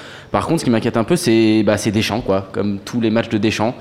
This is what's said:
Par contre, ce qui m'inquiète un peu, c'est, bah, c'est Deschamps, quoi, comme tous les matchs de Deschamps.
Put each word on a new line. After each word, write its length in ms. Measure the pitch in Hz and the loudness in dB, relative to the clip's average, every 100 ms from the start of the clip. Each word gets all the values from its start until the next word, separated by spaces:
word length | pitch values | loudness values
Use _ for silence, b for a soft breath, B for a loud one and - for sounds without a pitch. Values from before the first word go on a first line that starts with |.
| B B B | B B B
Par 160 | 104 - | -4 0
contre, 120 | 165 | 0
ce 40 | |
qui 60 | 131 | 2
m'inquiète 240 | 113 117 113 | 0 2 0
un 80 | |
peu, 100 | 110 | 0
c'est, 480 | 175 - 113 110 110 | 0 2 4 4 4
bah, 140 | 104 104 | 2 2
c'est 160 | 117 | 0
Deschamps, 280 | 101 104 104 | 0 0 -2
quoi, 280 | - 95 101 | 0 -2 -2
comme 300 | 107 101 98 | -6 -4 -4
tous 160 | - 123 | -6 -2
les 100 | 113 | 0
matchs 180 | 113 113 | 0 0
de 100 | 107 | 0
Deschamps. 340 | 107 - 110 131 | 0 0 -2 -4